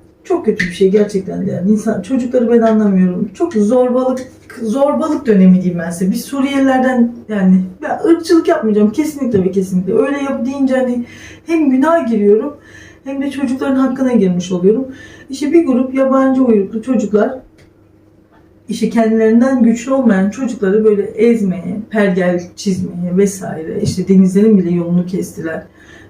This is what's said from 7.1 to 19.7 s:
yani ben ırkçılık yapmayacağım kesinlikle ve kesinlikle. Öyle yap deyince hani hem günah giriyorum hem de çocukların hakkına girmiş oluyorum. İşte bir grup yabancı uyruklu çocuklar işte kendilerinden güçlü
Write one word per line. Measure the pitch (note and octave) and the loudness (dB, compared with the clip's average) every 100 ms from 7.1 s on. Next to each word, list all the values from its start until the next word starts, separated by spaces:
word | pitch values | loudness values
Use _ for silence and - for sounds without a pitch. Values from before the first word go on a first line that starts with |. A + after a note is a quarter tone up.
| - - | -2 -8
yani | G#3 F#3 F#3 - - | -2 2 2 0 -8
ben | D4+ - E4 | -8 -4 0
ırkçılık | E4 - E4 - | 0 2 0 2
yapmayacağım | A#3+ A3 G#3 G#3 | 0 0 2 0
kesinlikle | - D4+ C#4 A#3 G#3 | 0 -4 -4 -2 -2
ve | F#3 | 0
kesinlikle. | F#3+ F#3 F3+ F#3+ | -2 -2 -2 0
Öyle | - C4+ C#4+ | 0 0 -2
yap | C#4 - B3 | -4 -4 -6
deyince | C#4 C4 B3+ | -2 0 0
hani | B3+ A#3+ - - - - - | -2 -4 -8 -14 -20 -20 -4
hem | E4 C#4 | 0 2
günah | B3+ D#4 E4+ A#3 | 2 2 0 0
giriyorum | G#3+ G3+ A3 C#4+ - - - - - | 0 4 2 0 -10 -20 -20 -20 -16
hem | C4+ C#4 | -10 -6
de | C#4+ | -6
çocukların | C4+ C4 C4 C#4 C4 | -4 -4 -2 -2 0
hakkına | C4+ - B3+ | 0 0 0
girmiş | A#3 F#3+ F3 - | 2 2 0 -4
oluyorum. | F3+ F#3 A#3 C4 - - - - | 0 2 2 -2 -12 -20 -20 -14
İşte | C4+ C#4+ | -6 2
bir | E4+ C#4+ | 2 2
grup | B3 C4 | 0 0
yabancı | C4 C4+ C4+ C4+ C4 | 0 2 2 2 2
uyruklu | B3 G#3 F#3+ A3+ | 2 2 0 -6
çocuklar | B3 A3 G3 G#3 A#3+ C4 - _ _ _ _ _ _ _ _ _ _ _ - | -2 -2 0 0 -2 -4 -16 _ _ _ _ _ _ _ _ _ _ _ -12
işte | G#3 G#3 | -4 -2
kendilerinden | A#3 A3 A3 A3 A#3 C4+ C4 | 0 2 4 4 4 4 4
güçlü | A3+ | 2